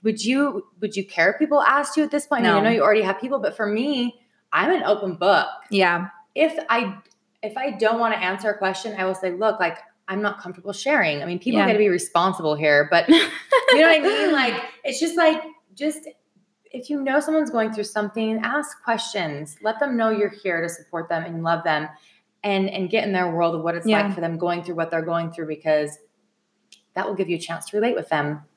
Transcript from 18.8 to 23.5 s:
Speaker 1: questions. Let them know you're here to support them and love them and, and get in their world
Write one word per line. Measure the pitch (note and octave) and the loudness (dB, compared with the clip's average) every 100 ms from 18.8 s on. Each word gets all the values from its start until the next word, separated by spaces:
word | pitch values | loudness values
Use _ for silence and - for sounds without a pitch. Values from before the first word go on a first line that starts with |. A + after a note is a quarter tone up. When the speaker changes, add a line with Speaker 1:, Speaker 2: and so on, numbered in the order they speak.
Speaker 1:
questions. | - A3+ - G#3 E3 C#3+ D3+ - | -4 -4 -2 -6 -4 -6 -10 -6
Let | G#3+ A3 | -6 -2
them | C#4+ A#3+ | -2 0
know | A3 | 0
you're | G#3+ G3+ | 0 -2
here | G3+ F#3+ E3+ | -4 -6 -4
to | E3 | -4
support | E3 - E3 E3 | -8 -8 -10 -4
them | E3+ | -6
and | E3 E3 | -4 -6
love | E3 E3 | -2 -2
them | E3 D3+ D#3 - _ _ _ _ | 0 -2 -4 -12 _ _ _ _
and, | G#3 G3 F#3+ | -4 0 -2
and | - F3+ | -2 -2
get | G#3+ | -2
in | G#3 | 0
their | F#3+ F3+ | 0 -2
world | E3 E3+ | 0 0